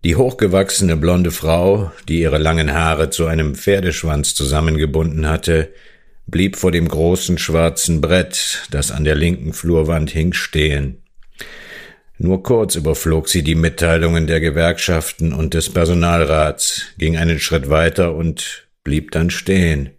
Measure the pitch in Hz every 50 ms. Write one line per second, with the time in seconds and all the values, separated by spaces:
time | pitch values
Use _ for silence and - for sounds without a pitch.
0 | - 85 85 87 127 127 127 - 110 98 90 95 98 95 - - 98 90 82 80
1 | 73 85 90 90 90 85 - - - 78 80 85 87 95 101 107 101 82 - -
2 | - - 78 82 82 78 71 76 78 78 82 82 78 76 69 82 82 80 80 76
3 | 80 78 - - 82 80 80 80 80 76 69 - - - 98 98 90 90 80 -
4 | - 80 76 71 71 - - - 73 67 71 76 80 82 80 76 76 76 71 80
5 | 80 82 73 80 80 76 80 82 - - 82 80 78 - - - - - - _
6 | _ - - - - - - 82 92 98 95 - - 92 82 87 82 82 - 73
7 | 80 85 90 92 - - 90 82 - - 78 80 82 82 80 - - - 85 80
8 | 73 78 87 92 85 - - - - - - - - - - 71 71 - - 67
9 | 76 73 76 73 82 85 90 - 65 78 78 - - 82 85 80 78 78 82 80
10 | 78 73 - 80 78 87 90 - - - - 80 76 76 71 71 69 67 62 -
11 | - _ _ - - - - - - - - - - - - - - - - _
12 | _ - - - - 87 92 92 - - - 92 87 85 - 87 76 78 78 -
13 | - 82 80 80 76 - - 90 76 76 80 80 82 82 82 - 85 85 82 82
14 | 82 82 82 82 80 76 82 80 78 82 71 78 82 85 87 - - - 87 80
15 | 78 - - - 85 82 65 71 80 76 - 82 78 - - 90 82 82 87 85
16 | 85 85 85 85 82 71 78 78 76 76 76 - - - - - - - - -
17 | 80 80 82 80 85 82 82 73 - - 85 80 65 69 76 78 82 85 80 -
18 | 92 85 80 76 82 82 71 - - - - - _ _ _ _ _ - 71 76
19 | 76 - - 80 82 87 - - - - 95 95 90 82 78 71 69 69 -